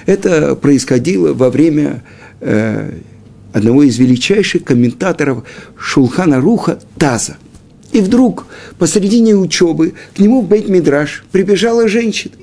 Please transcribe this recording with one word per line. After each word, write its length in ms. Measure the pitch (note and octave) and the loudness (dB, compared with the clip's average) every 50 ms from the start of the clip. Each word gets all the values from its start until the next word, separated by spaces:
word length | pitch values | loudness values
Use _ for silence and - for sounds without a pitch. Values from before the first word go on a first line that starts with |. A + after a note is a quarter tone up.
| - | -2
Это 480 | - F#3+ G3 G3 G3 F3 D#3 D3+ C#3+ C3+ | -2 -2 0 0 0 0 0 0 0 -2
происходило 760 | - - C#3 C#3+ B2+ - - C3 B2 B2 E3 F#3+ F#3+ F3 D3+ C#3 | 0 0 2 2 2 0 0 -2 -2 0 -2 0 0 0 0 0
во 180 | A#2+ C3 B2+ | 0 0 0
время, 520 | A2+ C3+ D#3 E3 D3 D3+ D3 C#3+ C3+ A#2+ - - - - - - - - | 2 2 0 2 0 0 -2 -4 -6 -8 -14 -18 -20 -20 -20 -20 -20 -10
э, 580 | - - A2 G#2+ A2 A2+ G#2+ G#2+ G#2 G2+ - - - - - - - - - - - - - | -6 -2 -2 -2 -2 -2 -4 -6 -8 -10 -12 -16 -18 -20 -20 -20 -20 -20 -20 -20 -16 -8 -4
одного 300 | A2+ G#2 A2+ A#2+ C#3 D3 | 0 0 2 4 4 4
из 160 | C3+ A2 A#2 | 2 2 2
величайших 640 | C3 B2+ B2+ B2 - - G3 A3 F#3+ - - F3 - | 2 2 2 2 0 0 0 0 0 0 -2 -4 -2
комментаторов 800 | - C#3 A#2+ A#2+ A#2+ A#2+ - F#3 F#3+ E3 - D3+ C#3 C3 A#2 - - - - - - - | 0 0 2 0 0 -2 -4 -4 -4 -2 -2 -2 -4 -4 -6 -8 -14 -20 -20 -20 -20 -18
Шулхан 560 | - - - - D3 C3 A#2+ - - F#3 E3 C#3 | -14 -10 -4 -2 0 0 0 0 -2 0 0 0
Аруха 460 | B2+ B2+ F#3 A#3 G3+ - - - - - - - | 2 2 0 0 0 -2 -4 -6 -6 -10 -14 -6
Таза. 400 | - D#3+ C#3 A#2+ A2 - - - - - - - - - - _ - - - - | -2 -2 -2 -2 -2 -6 -8 -12 -16 -20 -20 -20 -20 -20 -20 _ -20 -10 -4 -2
И 60 | A3+ | 0
вдруг 440 | F#3+ F#3+ A#3 B3+ C4 A3+ - - - - - - - - - | 0 2 2 2 2 2 0 -4 -12 -18 -20 -20 -20 -18 -6
посредине 600 | - F3+ E3 - G#3+ F#3+ G3+ G#3+ A#3+ A3+ A3 G#3+ | -4 -2 -2 0 0 0 2 2 2 4 4 2
учёбы 560 | G3 F#3 D#3+ - - F#3 E3+ D#3 D#3 D#3+ F3 - - - - - | 2 0 -2 0 0 0 0 2 0 -2 -2 -4 -8 -16 -8 -2
к 60 | - | 2
нему 220 | G3 G#3 B3+ C4 | 2 4 4 2
в 80 | G#3+ E3 | 2 2
Бейт-Мидраш 720 | G3+ A3 G#3+ G#3+ F#3+ F3+ D3+ C#3+ C#3 C#3+ D3+ D3 - - - - | 0 0 0 0 0 2 2 2 0 0 -2 -4 -8 -12 -8 -4
прибежала 560 | - F#3+ G3 F#3+ G3+ F3 G3 A#3 A#3 A#3 A3+ | -2 0 0 0 0 0 0 0 0 0 0
женщина 460 | A3 F#3+ A#3 A#3 A3 G3+ - - - - - | 0 0 0 -2 -2 -4 -6 -10 -12 -16 -12